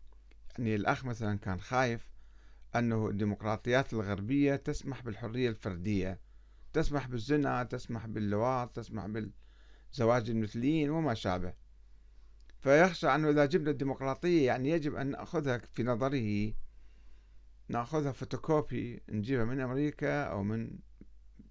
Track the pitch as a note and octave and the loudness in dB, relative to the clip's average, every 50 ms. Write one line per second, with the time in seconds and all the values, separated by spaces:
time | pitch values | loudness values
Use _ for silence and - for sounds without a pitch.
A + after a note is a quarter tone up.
0 | - - - - - - - - - - - - A#2 A2 A2 G#2 - - C#3 - | -16 -16 -18 -20 -20 -20 -20 -16 -14 -12 -8 -4 0 0 0 2 2 2 0 0
1 | C3 B2+ A#2 G#2+ A#2 G#2 G#2 G2 - G2 F#2 F#2+ G2 - B2+ B2+ C3 B2 A#2 A2 | -2 -6 -6 -4 -2 -2 -2 -2 -2 -4 -4 -4 -4 -2 0 2 2 2 0 -4
2 | - - - - - - - - - - - - - - - A#2+ A#2+ A#2 A2+ A2 | -6 -10 -14 -18 -20 -20 -20 -20 -20 -20 -20 -20 -12 -4 -2 0 2 2 2 2
3 | A2 - G#2 G2 G#2+ G#2 G2+ - G#2 G#2+ A2 G#2+ - B2 A#2+ C3 C3+ - B2 A2 | 0 0 0 0 0 0 -2 -2 -2 -2 -4 -2 0 2 2 2 2 0 -2 -4
4 | G2 G2 G2+ F2+ G2 G#2+ C3+ C#3+ C#3+ C#3 C#3 C3+ - D3 D3 - - C3+ C3 A#2 | -2 -2 -2 -4 -2 0 2 4 4 4 4 2 0 -4 -4 -4 -4 -6 -8 -8
5 | B2 A#2 G#2 G2+ A#2 G#2+ A2 B2 B2+ A#2+ A2 - - G#2+ F#2+ E2+ F2 G#2 G#2+ G2 | -8 -8 -8 -8 -8 -6 -2 0 0 0 0 -2 -4 -6 -6 -2 0 0 2 2
6 | F2+ F#2 F#2 - - - - - - - - - - - - D#3 D#3 - C#3+ C#3+ | 2 0 -2 -6 -10 -18 -20 -20 -20 -20 -20 -20 -16 -4 0 0 2 2 2 0
7 | B2+ B2+ B2 A#2 G#2+ C3 D3 D3+ C#3+ C3 B2+ B2+ B2 A2+ - B2+ - - A#2+ A2 | -2 -4 -6 -6 -2 2 2 2 2 2 0 0 -2 -4 -6 -8 -6 -6 -8 -6
8 | - A2 - A2+ G#2+ G2+ G2+ G#2 A2+ B2+ C3 B2+ B2 A#2 - A#2+ A2 - G#2+ G#2+ | -6 -6 -4 -2 0 0 2 2 2 2 2 0 -2 -4 -6 -10 -10 -8 -8 -8
9 | E2+ G2 G#2+ A2+ G#2 F#2+ - - - - - - - - - - - - - - | -6 -6 -6 -6 -6 -6 -10 -14 -18 -20 -20 -20 -20 -20 -20 -20 -20 -10 -2 2
10 | A#2 A2+ A#2+ B2 G#2 A#2 A#2 A2+ A2 G#2+ - A#2 A#2+ C#3 D#3+ D#3+ D3 C#3+ D#3 E3 | 4 6 6 4 2 2 0 0 0 0 -2 0 0 2 2 2 2 2 2 0
11 | D#3+ C#3+ A2+ G#2 - G#2 F2+ F#2 F2 F#2 G#2+ - - - - - - - - - | 0 0 0 0 0 0 0 0 -2 -4 -6 -8 -14 -20 -20 -20 -20 -20 -20 -20
12 | - - - - - - - - - - - - - C3+ C#3 D3+ F3 F#3+ E3+ - | -20 -20 -20 -20 -20 -20 -20 -20 -20 -20 -18 -2 4 6 8 8 8 6 4 2
13 | E3 D3 C3 D3+ D#3 D3+ D3 D3 D3 C#3 D3+ F#3 D3+ D3+ C#3+ B2+ C#3 C3+ C3 - | 2 2 4 4 4 4 6 6 6 6 4 2 2 0 0 0 -2 -2 -2 -2
14 | C3 C3+ C3+ - - F3+ F3 E3 C#3 B2 A#2 B2+ B2+ C#3 E3 E3+ C#3+ D3+ - F#2+ | -2 -4 -2 0 2 4 4 6 6 4 4 2 2 0 0 0 0 -2 -2 -2
15 | C3+ C#3 - - - - - E3 D3 C#3 B2 A#2 - - - - A#2 B2 B2 G#2+ | -4 -4 -4 -6 -8 -4 -4 -2 0 0 0 -2 -4 -6 -4 -2 0 0 2 2
16 | C3 C3+ C#3+ C3+ A2+ G#2+ G#2 G#2 G#2 A2 A2 - - - - - - - - - | 2 0 0 0 0 0 0 2 0 0 0 -2 -4 -6 -8 -14 -20 -20 -20 -20
17 | - - - - - - - - - - - - - - B2 A#2 A#2+ A#2+ D#3 D#3 | -20 -20 -20 -20 -20 -20 -20 -20 -20 -20 -20 -18 -10 -4 -4 -4 -2 -2 -2 -2
18 | D3 C#3 B2+ - C3 A#2 - B2+ - - D#3 D3+ D3 - B2+ A#2 A2+ A#2+ A#2+ - | 0 -2 -2 -4 -6 -6 -6 -4 0 2 2 2 2 0 -4 -4 -4 -6 -8 -10
19 | - - - G#2+ G2+ A#2 C3+ B2 G#2+ - B2+ C#3 C3 B2 B2+ C3+ D3 D3+ C#3+ - | -10 -6 -4 -4 0 0 2 2 2 2 2 0 -2 -2 0 0 0 0 -2 -2
20 | D3 C#3+ D3 D3 C#3 - - G2+ G2 G2+ A2 A2+ A2+ - - - - - - - | -2 -2 0 0 -2 -2 -2 -2 -2 -2 -2 -2 -4 -6 -8 -12 -14 -16 -20 -20
21 | - - - - - - - - - - | -20 -20 -20 -20 -20 -20 -20 -20 -20 -20